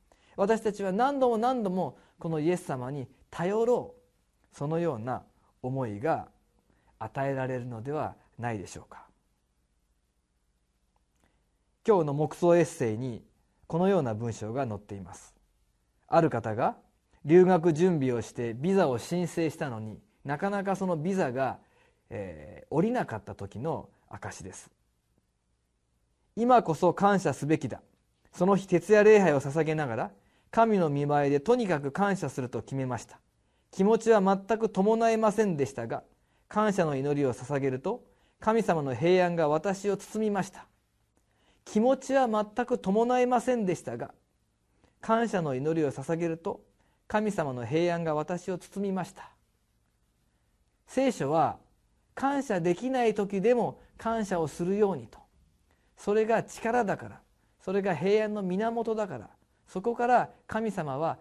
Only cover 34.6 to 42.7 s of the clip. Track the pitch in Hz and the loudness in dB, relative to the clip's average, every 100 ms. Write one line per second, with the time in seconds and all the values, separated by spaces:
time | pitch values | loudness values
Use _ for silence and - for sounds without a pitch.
34.6 | 220 190 196 226 226 226 220 196 214 156 | 0 2 2 4 4 4 2 2 0 0
35.6 | 135 - 117 139 - _ _ _ _ 208 | -2 -4 -8 -8 -12 _ _ _ _ 0
36.6 | 214 190 165 139 143 143 135 117 123 143 | 2 2 0 0 0 2 0 -2 -4 -2
37.6 | 135 131 185 240 - _ _ _ - 226 | -2 -2 -4 -6 -10 _ _ _ 0 2
38.6 | 208 165 139 120 165 185 175 170 151 156 | 2 0 -2 0 4 4 4 2 2 2
39.6 | 202 190 202 196 - 214 220 202 180 - | 0 -4 -2 -4 -6 -4 -2 -2 -4 -10
40.6 | - _ _ _ _ _ _ _ _ _ | -20 _ _ _ _ _ _ _ _ _
41.6 | - 208 240 262 - 269 254 214 214 - | -4 0 2 2 0 0 2 0 -2 -4
42.6 | 247 | -4